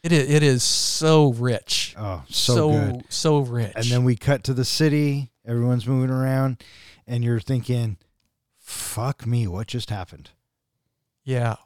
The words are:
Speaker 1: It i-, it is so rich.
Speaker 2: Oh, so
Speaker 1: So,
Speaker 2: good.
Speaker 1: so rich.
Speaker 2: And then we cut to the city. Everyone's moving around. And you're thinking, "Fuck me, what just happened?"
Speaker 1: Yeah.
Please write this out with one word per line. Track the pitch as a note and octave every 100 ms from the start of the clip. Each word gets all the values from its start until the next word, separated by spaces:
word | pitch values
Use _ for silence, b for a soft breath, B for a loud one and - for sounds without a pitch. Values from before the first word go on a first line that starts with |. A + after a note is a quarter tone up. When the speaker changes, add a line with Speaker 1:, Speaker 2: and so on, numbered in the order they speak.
Speaker 1:
It | E3
i-, |
it | E3 C3+ D3+
is | D3 B2+
so | - - - - D#3 D#3+ C#3+
rich. | A#2 B2 A2 - - - -
Speaker 2:
Oh, | G#2 F2+ -
so | - -
Speaker 1:
So, | B2 D3+
Speaker 2:
good. | D3+ C#3 B2 -
Speaker 1:
so | - D#3+ D3
rich. | B2+ A#2+ G#2
Speaker 2:
And | A2+ A#2
then | B2
we | B2+
cut | A#2 - C#3
to | -
the | B2+
city. | B2+ - D#3 D3 D3 C#3+ C3+ _
Everyone's | A2+ A#2+ A#2+ B2
moving | A#2 C3 C3
around. | C3 C3 C3 C3+ B2 B B B B -
And | A#2+
you're | A#2+ A#2
thinking, | - C3 A#2+ B2 A2+ G2 _ _ _ _ _ _
"Fuck | - - - - B2 - A2+
me, | A#2+ G#2+
what | F2 A2
just | B2 -
happened?" | G#2 F2+ C#2+ - _ _ _ _ _ _ _ _ _
Speaker 1:
Yeah. | C3 B2+ A#2 A2+